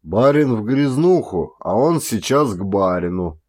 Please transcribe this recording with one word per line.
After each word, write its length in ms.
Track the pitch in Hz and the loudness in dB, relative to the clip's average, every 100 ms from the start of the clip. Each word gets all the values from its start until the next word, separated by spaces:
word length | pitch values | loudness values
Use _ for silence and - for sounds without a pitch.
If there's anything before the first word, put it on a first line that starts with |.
Барин 540 | 80 98 135 147 143 113 | -2 2 4 4 2 0
в 80 | |
грязнуху, 920 | 104 135 143 131 175 180 - 90 78 _ | 0 0 0 2 2 2 0 -6 -6 _
а 140 | - | -2
он 260 | 101 151 160 | 0 2 0
сейчас 540 | - 113 - 135 143 | -2 -6 0 0 0
к 80 | 90 | -2
барину. 760 | 98 98 95 90 87 90 87 80 | -2 0 0 0 -2 -4 -6 -8